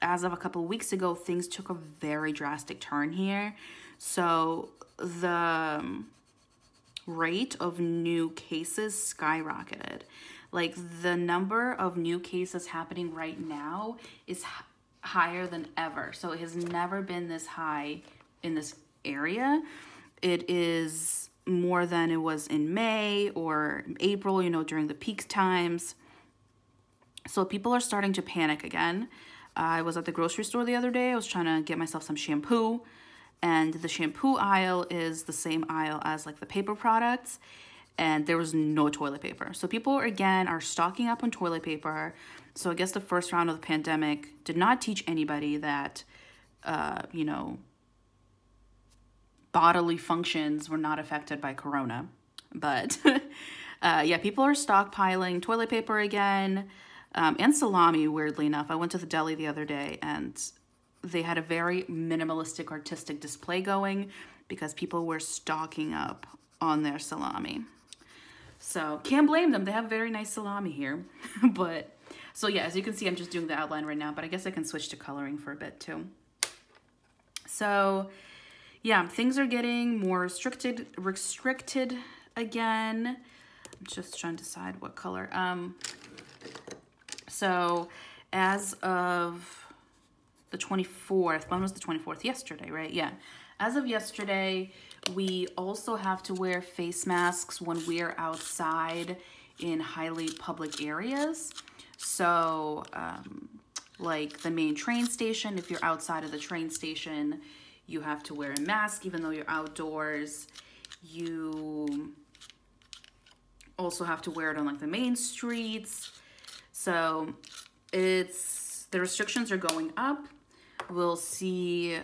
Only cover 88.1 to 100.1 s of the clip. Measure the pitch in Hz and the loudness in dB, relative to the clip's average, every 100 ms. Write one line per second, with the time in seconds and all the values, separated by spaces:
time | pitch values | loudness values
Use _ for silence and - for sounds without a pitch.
88.1 | - - 190 185 196 202 - 185 185 180 | -20 -6 2 2 2 0 -2 0 2 2
89.1 | 175 175 175 175 - - - _ _ _ | 2 0 -4 -12 -18 -20 -20 _ _ _
90.1 | _ _ _ _ 185 - 190 185 - - | _ _ _ _ -8 -2 0 -2 -6 0
91.1 | 190 175 156 156 180 190 190 - 160 160 | 4 4 2 0 0 0 -2 -4 -4 -4
92.1 | 160 233 254 - 151 - 156 156 165 156 | -4 -4 -4 -6 -12 -8 -8 -4 -2 -2
93.1 | - - - - - 214 269 254 220 214 | -4 -16 -20 -16 -2 0 0 0 0 -2
94.1 | - 202 196 190 190 190 - - - - | -6 -2 0 2 0 -4 -10 -20 -6 -4
95.1 | 185 190 185 180 - 185 214 - 214 196 | 0 0 0 -2 -4 -4 -4 -4 -2 -2
96.1 | 185 - 185 185 180 180 - 170 175 - | -2 -4 -2 0 -2 -4 -6 -4 -4 0
97.1 | 180 175 180 - - 170 165 165 170 170 | 2 2 0 -4 -8 -4 -4 -2 -2 -2
98.1 | - 165 160 - - 160 160 165 170 170 | -2 -4 -4 -6 -2 0 0 0 -2 -6
99.1 | 180 - - - - 170 160 160 165 160 | -8 -12 -20 -20 -8 -2 -2 -2 -4 -4